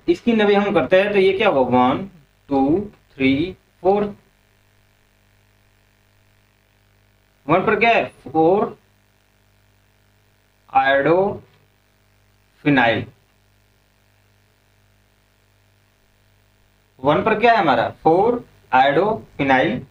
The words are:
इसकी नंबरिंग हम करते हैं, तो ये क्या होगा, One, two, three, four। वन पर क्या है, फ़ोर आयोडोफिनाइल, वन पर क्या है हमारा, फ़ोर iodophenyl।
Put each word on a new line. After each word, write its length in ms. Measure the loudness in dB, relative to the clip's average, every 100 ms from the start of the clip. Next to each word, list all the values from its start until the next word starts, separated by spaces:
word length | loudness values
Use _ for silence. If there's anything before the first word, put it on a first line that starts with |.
| -4
इसकी 240 | -4 0
नंबरिंग 280 | 0 2 2
हम 120 | 0
करते 280 | -2 0 0
हैं, 100 | 2
तो 80 | 0
ये 120 | 0
क्या 160 | 2 0
होगा, 280 | 0 0 2
One, 320 | 2 -2 -8 -16 _ _ -6
two, 300 | -2 0 -2 -4 -14 _
three, 440 | -4 -2 0 -4 -8 _ _
four। 200 | -2 0 -2 -10 _ _ _ _ _ _ _ _ _ _ _ _ _ _ _ _ _ _ _ _ _ _ _ _ _ _ _ _ _ _ _ _ -2
वन 180 | 0 0
पर 140 | 0
क्या 100 | 2
है, 160 | 2 -2 -10
फ़ोर 540 | -8 0 2 2 -2 -8 _ _ _ _ _ _ _ _ _ _ _ _ _ _ _ _ _ _ _
आयोडोफिनाइल, 680 | -2 0 0 2 0 0 -4 -16 _ _ _ _ _ _ _ _ _ _ _ -2 0 0 -2 -6 _ _ _ _ _ _ _ _ _ _ _ _ _ _ _ _ _ _ _ _ _ _ _ _ _ _ _ _ _ _ _ _ _ _ _ _ _ _ _
वन 200 | -2 0
पर 160 | 0 0
क्या 120 | 2
है 60 | 2
हमारा, 300 | 2 0 -2
फ़ोर 520 | -2 0 0 0 -4 -8 _ -2
iodophenyl। 1080 | 0 2 0 -2 -4 -10 -8 -2 0 0 -4 -10